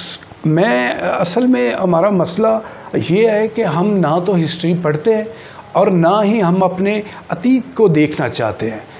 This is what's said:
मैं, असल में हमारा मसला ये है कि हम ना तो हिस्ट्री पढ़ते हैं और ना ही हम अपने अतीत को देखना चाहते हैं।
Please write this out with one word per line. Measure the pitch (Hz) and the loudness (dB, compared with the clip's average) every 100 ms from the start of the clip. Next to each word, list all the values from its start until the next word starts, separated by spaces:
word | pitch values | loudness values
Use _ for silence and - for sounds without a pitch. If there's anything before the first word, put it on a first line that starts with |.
| - - - - 156 | -14 -18 -20 -6 -2
मैं, | 160 208 247 247 - | 0 2 0 -2 -4
असल | 175 - 175 233 254 | -4 -2 -2 0 2
में | 254 247 | 2 0
हमारा | - 185 165 196 | -2 0 2 2
मसला | 196 160 - 175 220 - - - 139 113 | 2 0 0 0 0 -4 -14 -8 -6 0
ये | 180 226 | 2 4
है | 208 220 | 2 0
कि | 220 | -2
हम | 208 156 202 | -2 0 0
ना | 202 156 165 | 2 2 0
तो | 180 | 0
हिस्ट्री | 185 156 - 165 | 0 0 -2 -2
पढ़ते | 175 156 151 226 | 0 0 0 0
हैं | 220 214 - - - - - | 0 -2 -12 -18 -20 -4 0
और | 208 | 2
ना | 185 165 208 | 4 4 4
ही | 202 226 | 2 2
हम | 175 180 | 2 2
अपने | 190 180 196 214 208 - - | 2 0 -2 -2 -6 -14 -10
अतीत | 170 247 262 - - | -4 2 0 0 2
को | 214 | 4
देखना | 156 151 - 127 | 4 2 0 -4
चाहते | 117 113 98 113 | -2 -4 -2 -6
हैं। | 113 - - | -8 -14 -20